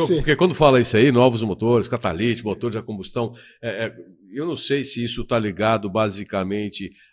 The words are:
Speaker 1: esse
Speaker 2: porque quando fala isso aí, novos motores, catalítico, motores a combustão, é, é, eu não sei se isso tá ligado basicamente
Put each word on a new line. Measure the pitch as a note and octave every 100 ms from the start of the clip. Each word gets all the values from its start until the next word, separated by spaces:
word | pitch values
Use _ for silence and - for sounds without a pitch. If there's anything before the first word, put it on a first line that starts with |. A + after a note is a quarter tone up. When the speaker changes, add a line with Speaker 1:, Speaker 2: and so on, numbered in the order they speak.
Speaker 1:
esse | E3 E3
Speaker 2:
porque | C#3
quando | C#3 F3+ -
fala | D3+ B2+
isso | A#2 G#2+
aí, | C3+
novos | A#2+ B2+ A#2
motores, | A2 F2+ A2+ A#2+ F#2+
catalítico, | A#2+ G2 E2 A#2 A2+ G#2
motores | F#2+ A#2+ G#2+
a |
combustão, | G#2+ G#2 F#2 B2 A2+ A#2 - _
é, | A#2+ G2+ A2
é, | - - _ G2
eu | A#2
não | E3 C#3+
sei | - C#3
se | B2+ A#2+
isso | A#2+ -
tá | A2 A#2+
ligado | G#2+ F2+ A2 A2+ G2+
basicamente | G2+ G#2+ G2 G2+ G2+ F#2 G#2 G#2 - G2 - _